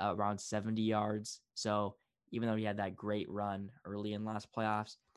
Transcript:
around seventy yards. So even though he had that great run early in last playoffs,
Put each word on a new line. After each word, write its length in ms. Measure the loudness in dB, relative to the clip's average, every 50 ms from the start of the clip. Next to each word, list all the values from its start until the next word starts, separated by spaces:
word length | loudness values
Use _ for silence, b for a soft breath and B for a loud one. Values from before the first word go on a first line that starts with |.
around 380 | 0 0 2 2 2 2 2 0
seventy 420 | -4 -2 -2 -2 0 0 0 2
yards. 600 | 4 4 4 4 4 2 0 -2 -4 -6 -10 -12 _ _ -8
So 420 | -2 0 2 2 2 2 0 -4 _ _ _ _ _ _ -6
even 180 | -4 0 2 2
though 60 | 2
he 80 | 2 2
had 140 | 0 0
that 180 | 0 0 -2 -2
great 340 | -4 -2 0 0 0 0 -2
run 400 | -2 -2 -2 -2 -2 -4 -6 -8 -12 -14 -10
early 280 | -6 -6 -4 -2 -2 -2
in 120 | -2 -2
last 220 | -2 -4 -4 -6 -6
playoffs, 460 | -2 0 2 2 2 0 -2 -4 -10 _ _ _ _